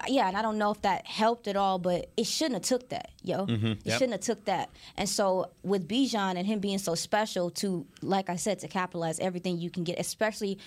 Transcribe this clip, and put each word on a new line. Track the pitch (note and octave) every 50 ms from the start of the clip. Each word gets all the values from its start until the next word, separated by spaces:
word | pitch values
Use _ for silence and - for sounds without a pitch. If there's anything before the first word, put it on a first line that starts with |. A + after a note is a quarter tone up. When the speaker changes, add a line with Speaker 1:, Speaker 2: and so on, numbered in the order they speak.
| - -
Speaker 1:
yeah, | C4 C#4 G#3+ F#3+
and | F#3
I | G3+
don't | A3+ A3+ G#3+ G#3+
know | G#3 G#3
if | G#3 -
that | - G3+ F3+ D3 -
helped | - - - A3 A3+ A#3 A#3 - G#3
at | F#3+
all, | G3 G3+ G3 F#3+ F#3
but | F3 F3+ F3+ E3 - - -
it | - A3+
shouldn't | - - - D#4 D#4 B3
have | F3+
took | - - B3+ B3 B3 -
that, | - - - - - -
yo. | - F3+ D#3+ F3+ G3
Speaker 2:
Mm-hmm. | F#3 A#2 G#2+ A2
Speaker 1:
It | A2+ A2 G#2+ -
Speaker 2:
Yep. | A2 A2 A#2+
Speaker 1:
shouldn't | C4+ B3+
have | G#3+ F#3
took | - - A3 - -
that. | - F#3 D#3 A#2+ - - - - - -
And | - G3 G3
so | - - G#3 F#3+ F#3 F#3 - - - _
with | - F3+ G3+ G3 E3+
Bijan | D3 G#3+ C4 C#4 A#3+ A#3 G#3 G3 F#3+ F#3
and | F3 F#3
him | G3+ A3 G#3
being | F#3+ G3+ G3 F#3+
so | G3 - E3
special | E3 - - - G#3 A3 G#3+ - F#3 F3 F3
to, | E3+ - - G3 F#3 E3+ - - - -
like | - - G3 G3 F#3+ F3+
I | F3
said, | F3 - A3 F#3+ G3
to | - E3
capitalize | - G3 F3+ F3+ - F3 E3 E3 D#3+ -
everything | - F#3 F3+ F3+ F3 F#3 F3+ E3+
you | F3 E3+
can | - F#3 E3+
get, | E3+ E3+ -
especially | E3+ - - - A3 A3 A3 - G#3+ G3 G3 G3 -